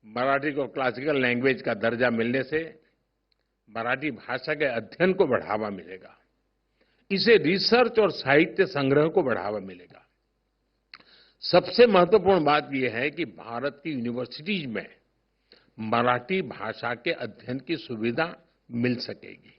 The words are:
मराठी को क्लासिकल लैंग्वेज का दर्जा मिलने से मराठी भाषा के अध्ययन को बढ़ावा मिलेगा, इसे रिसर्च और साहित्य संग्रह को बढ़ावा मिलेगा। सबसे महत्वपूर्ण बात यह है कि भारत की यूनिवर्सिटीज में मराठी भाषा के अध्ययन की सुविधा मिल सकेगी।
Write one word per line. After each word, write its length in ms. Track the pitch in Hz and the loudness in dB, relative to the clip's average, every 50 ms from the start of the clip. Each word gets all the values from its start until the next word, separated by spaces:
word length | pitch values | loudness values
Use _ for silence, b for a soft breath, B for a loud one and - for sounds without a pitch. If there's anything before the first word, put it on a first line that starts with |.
| _ | _
मराठी 480 | 107 107 117 127 135 139 139 135 156 | -10 -6 -4 -2 0 0 0 -2 -4
को 140 | 139 147 139 117 | -4 -4 -6 -6
क्लासिकल 520 | - 139 131 127 120 123 135 156 147 139 | -4 -2 -2 -2 -2 -2 -4 -2 0 2
लैंग्वेज 400 | 127 123 120 120 123 135 131 110 | 2 0 0 2 2 0 0 0
का 120 | - - 117 | -2 -6 -6
दर्जा 340 | 101 104 117 120 117 127 123 | -2 -2 -2 0 2 0 0
मिलने 320 | 117 113 113 120 123 135 | 2 0 -2 0 0 -2
से 180 | 127 - 151 156 165 156 135 - _ _ _ _ _ _ _ _ _ _ _ _ _ _ _ _ _ _ | -4 -2 -4 -6 -6 -6 -16 -20 _ _ _ _ _ _ _ _ _ _ _ _ _ _ _ _ _ _
मराठी 420 | 107 117 113 120 127 131 147 151 | -10 -6 -2 -2 -2 -2 -2 -6
भाषा 440 | 120 101 - - 123 131 - - 156 | -6 -8 -8 -8 -8 -6 -4 -6 -4
के 100 | 147 151 | -2 -2
अध्ययन 460 | 139 120 117 110 - - - 170 190 | -2 -2 -4 -6 -8 -2 0 2 2
को 140 | 185 185 190 | 4 2 2
बढ़ावा 440 | 139 120 98 82 80 101 110 107 104 | 2 2 -2 -2 -2 -4 -4 -4 -6
मिलेगा, 460 | 101 92 80 82 95 92 - - - _ _ _ _ _ _ _ _ _ _ _ _ _ _ _ _ _ _ _ | -8 -10 -12 -16 -18 -18 -18 -20 -20 _ _ _ _ _ _ _ _ _ _ _ _ _ _ _ _ _ _ _
इसे 260 | 196 190 - 226 233 196 | -4 0 4 6 6 6
रिसर्च 600 | 143 147 185 190 196 - 226 240 254 240 240 220 | 6 4 0 0 2 2 4 4 4 4 4 2
और 120 | 208 180 | 2 2
साहित्य 540 | 147 - - 131 139 151 175 180 - - 190 | 2 -2 0 4 4 4 4 4 2 0 0
संग्रह 420 | - - 143 139 135 135 147 151 165 | 0 0 -2 0 2 4 4 4 4
को 140 | 160 196 | 2 0
बढ़ावा 380 | 165 127 113 95 87 101 107 104 | 2 2 -2 -2 -2 -4 -6 -6
मिलेगा। 420 | 92 95 92 90 90 _ - - _ _ _ _ _ _ _ _ _ _ _ _ _ _ _ _ _ _ - b b b b b b b b b | -8 -10 -16 -18 -20 _ -20 -20 _ _ _ _ _ _ _ _ _ _ _ _ _ _ _ _ _ _ -20 b b b b b b b b b
सबसे 440 | - - - 175 180 - - - 240 | -6 2 2 2 2 2 6 6 6
महत्वपूर्ण 580 | 240 202 185 175 170 208 220 170 190 196 180 151 | 8 8 6 6 6 4 4 6 4 4 4 4
बात 260 | 143 147 147 147 131 139 | 4 2 2 0 -2 -4
यह 200 | 135 127 120 107 | -2 -2 -2 -2
है 160 | 113 131 151 | -2 -4 -4
कि 140 | 147 156 - | -4 -6 -8
भारत 560 | 113 87 82 85 110 117 120 127 143 - - _ | -8 -8 -16 -14 -10 -8 -6 -6 -6 -6 -6 _
की 60 | 165 | -8
यूनिवर्सिटीज 760 | 151 131 117 120 117 123 123 120 - - 151 185 214 185 151 | -6 -6 -6 -6 -6 -6 -8 -8 -10 -14 -8 -6 -6 -6 -6
में 200 | 127 110 101 85 - - _ _ _ _ _ _ _ _ _ b b b b b b b - | -6 -8 -8 -8 -10 -20 _ _ _ _ _ _ _ _ _ b b b b b b b -10
मराठी 640 | 110 110 113 117 120 123 123 123 120 - 190 190 | -4 0 0 2 4 4 2 0 -2 -4 -4 -4
भाषा 520 | 180 127 107 - 98 110 110 - - 120 123 | -4 -6 -10 -10 -10 -10 -10 -8 -6 -8 -8
के 160 | 117 - 170 | -6 -4 -6
अध्ययन 460 | 165 - 123 117 - - - 113 127 135 | -6 -6 -8 -12 -12 -14 -10 -8 -8 -8
की 180 | - - 165 | -6 -6 -8
सुविधा 580 | 151 - - 123 107 107 117 120 151 160 170 180 - _ _ _ _ _ _ | -8 -6 -10 -8 -4 -2 -2 0 -2 -4 -4 -4 -16 _ _ _ _ _ _
मिल 260 | 120 117 120 123 123 120 | -4 -2 0 0 0 -2
सकेगी। 540 | - - - - - 95 95 - _ - _ | -6 -10 -12 -14 -16 -20 -20 -20 _ -20 _